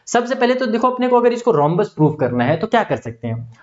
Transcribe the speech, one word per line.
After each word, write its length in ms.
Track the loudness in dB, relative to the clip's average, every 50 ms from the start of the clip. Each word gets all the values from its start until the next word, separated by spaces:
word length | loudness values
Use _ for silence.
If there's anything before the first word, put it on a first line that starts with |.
| _
सबसे 300 | -2 -2 -2 0 -2 -2
पहले 180 | 0 0 0 0
तो 120 | 0 -2
देखो, 220 | -2 -2 0 0 0
अपने 200 | 0 0 0 2
को 120 | 2 4
अगर 140 | 4 2 0
इसको 180 | 0 0 0
rhombus 380 | 2 2 2 2 2 0 -2 -2
proof 240 | 0 2 2 2 2
करना 300 | 0 -2 -2 0 0 0
है, 140 | 0 0 -2
तो 100 | -2 0
क्या 160 | 0 0 0
कर 120 | 0 -4
सकते 320 | -6 -6 -8 -12 -10 -8 -8
हैं। 260 | -8 -8 -10 -12 -18 -20